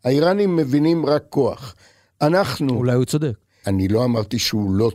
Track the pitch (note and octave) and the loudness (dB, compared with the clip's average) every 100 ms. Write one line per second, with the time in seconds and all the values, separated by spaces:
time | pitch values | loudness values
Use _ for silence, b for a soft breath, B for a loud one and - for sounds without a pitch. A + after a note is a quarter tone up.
0 | B2+ C#3 E3 G3+ G3+ E3 C#3 C#3+ D#3 E3+ | 0 2 2 2 0 0 0 2 2 0
1 | C#3 D3 D3+ C#3+ A#2 - A#2+ - b b | 0 -2 -2 -2 -2 -4 -14 -20 b b
2 | b b D3+ F3+ G3+ - C#3+ A#2 B2 B2 | b b 0 2 0 -2 -2 0 0 0
3 | B2+ - D3+ G#2+ _ b - F#2+ F#2+ G#2+ | 0 -2 -2 -6 _ b -4 -2 0 2
4 | B2 A#2 G#2 A#2+ - A2 G2+ F#2+ A2+ | 0 -2 -2 -4 -2 -2 0 0 0